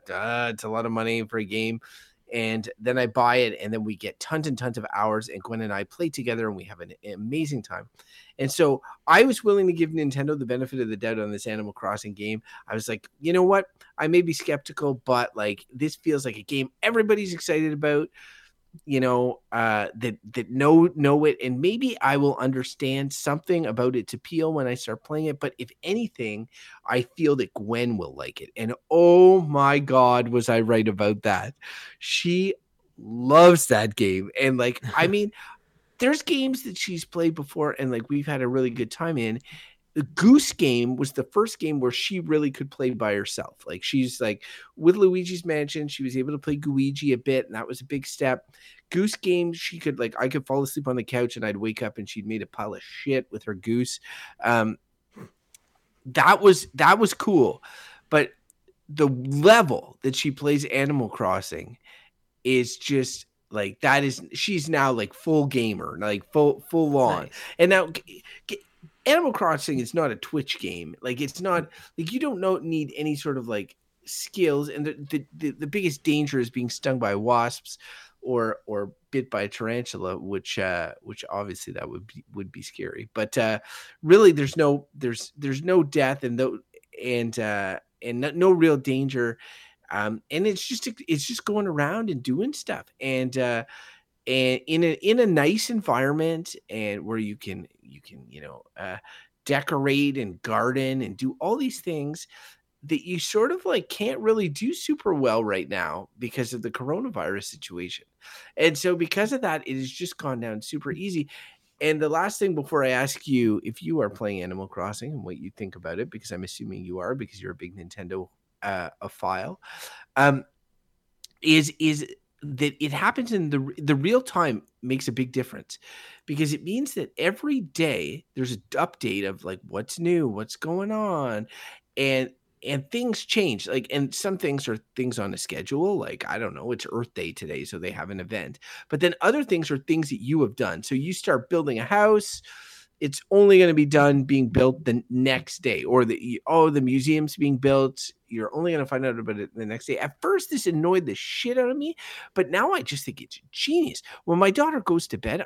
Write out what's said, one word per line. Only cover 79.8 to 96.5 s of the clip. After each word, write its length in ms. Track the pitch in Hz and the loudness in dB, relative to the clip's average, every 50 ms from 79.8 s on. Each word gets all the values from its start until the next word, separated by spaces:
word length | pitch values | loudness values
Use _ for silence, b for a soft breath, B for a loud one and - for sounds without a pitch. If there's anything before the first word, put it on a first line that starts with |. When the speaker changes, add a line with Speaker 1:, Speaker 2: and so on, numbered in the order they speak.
| 120 - - 95 92 92 92 | -6 -8 -8 -8 -6 -6 -6
Speaker 1:
which, 400 | - 69 95 101 95 - - - | -6 -8 -6 -8 -8 -6 -8 -6
uh, 360 | 113 98 92 90 87 82 78 - - | -4 -2 -2 -2 -4 -4 -8 -10 -14
which 220 | - 110 104 - - - | -16 -18 -16 -14 -12 -8
obviously 440 | - 101 101 101 90 - - - - | -8 -6 -6 -8 -10 -12 -12 -12 -12
that 140 | - - - | -10 -10 -10
would 180 | - 90 98 | -12 -12 -14
be, 160 | 110 - - - _ - | -16 -20 -20 -20 _ -14
would 180 | 101 98 95 | -12 -12 -12
be 100 | - - | -14 -18
scary. 480 | 98 - - - 98 87 - - 110 110 - | -18 -16 -14 -12 -12 -12 -12 -12 -14 -10 -6
But, 240 | 113 107 107 - | -6 -6 -2 0
uh, 220 | 135 117 110 110 104 B B B B B B B B | 0 0 0 0 -2 B B B B B B B B
really, 300 | - 151 180 208 214 190 | 6 8 10 10 12 10
there's 260 | 160 147 143 135 - | 10 8 4 0 2
no, 300 | 165 156 147 143 143 143 _ - | 2 4 4 4 2 -2 _ -12
there's, 360 | - 135 123 117 - - - _ | -6 -6 -4 -4 -6 -8 -14 _
there's 240 | 147 143 139 131 135 | -8 -6 -4 -4 -2
no 220 | 156 180 185 185 156 | 0 2 4 4 4
death 400 | 139 - 156 135 131 135 139 - | 4 2 2 2 2 0 -2 -4
and 140 | 123 120 | -4 -2
no, 220 | 117 131 127 87 107 - _ _ - _ _ - - | 0 0 0 -2 -6 -12 _ _ -20 _ _ -16 -10
and, 360 | - 127 123 120 117 117 110 | -6 -2 -2 -2 -2 -2 -4
uh, 420 | 120 110 107 104 101 98 95 95 - - _ _ - | -4 -2 -2 -2 -2 -2 -4 -6 -8 -10 _ _ -12
and 200 | - 120 117 120 | -10 -6 -4 -4
no, 100 | 131 151 | -4 -2
no 200 | 170 170 180 190 | 0 4 6 6
real 260 | 185 170 160 165 151 | 6 8 6 6 4
danger. 600 | 139 131 139 131 131 139 135 131 127 120 117 113 B B B B B B B B B B - | 4 2 0 0 0 0 -2 -2 -2 -2 -2 -4 B B B B B B B B B B -8
Um, 320 | - 101 104 107 110 - - - | -6 -4 -4 -4 -4 -6 -8 -6
and 160 | 139 156 190 | -4 -2 0
it's 180 | 214 196 185 - | 0 -2 -2 -6
just, 220 | - 269 226 - 262 220 - - | -8 -8 -8 -8 -8 -10 -8 -4
it's 180 | - 165 147 143 | -4 -2 -2 -4
just 180 | - 247 - - | -6 -8 -8 -4
going 240 | - 202 208 202 | -2 -2 -2 -2
around 420 | 196 160 147 143 147 180 220 226 208 | -2 0 0 0 0 -2 -2 -4 -4
and 140 | 160 127 127 | -4 -4 -2
doing 300 | 127 127 151 214 269 294 | -2 -2 -2 -2 -4 -6
stuff. 320 | - - - 196 - - _ _ - | -8 -8 -8 -8 -8 -10 _ _ -8
And, 360 | - 135 131 127 127 127 123 | -4 -2 -2 -2 -2 -2 -2
uh, 280 | 131 127 123 120 117 117 B B B B B B B B B _ _ - | -2 0 0 -2 -2 -6 B B B B B B B B B _ _ -4
and 360 | - 131 131 127 127 127 - - | -2 0 2 2 2 2 0 -2
in 160 | - 160 160 170 | -2 0 2 2
a, 80 | 165 156 | 2 2
in 260 | - - 196 226 247 | 0 2 2 4 4
a 60 | 240 | 4
nice 440 | 214 175 151 135 147 196 214 - - | 4 4 4 4 4 2 0 0 -2
environment, 880 | 240 220 190 - 123 120 135 139 147 156 160 165 165 160 170 - | -4 -2 0 0 2 2 2 2 0 0 0 -2 -2 -4 -6 -10